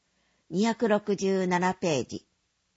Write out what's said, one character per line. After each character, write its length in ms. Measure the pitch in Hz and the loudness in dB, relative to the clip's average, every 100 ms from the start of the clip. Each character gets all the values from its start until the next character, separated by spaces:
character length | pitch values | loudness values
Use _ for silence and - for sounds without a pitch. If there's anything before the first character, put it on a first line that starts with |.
| _ _ _ _ - | _ _ _ _ -6
二 160 | 175 226 | -2 0
百 200 | 226 226 | 0 0
六 300 | 208 208 190 | 0 0 -2
十 300 | 190 190 185 | 0 0 0
七 260 | 180 180 | 2 0
ペ 260 | 185 180 143 | 0 0 0
ー 60 | 113 | -2
ジ。 180 | - - _ _ _ _ | -10 -16 _ _ _ _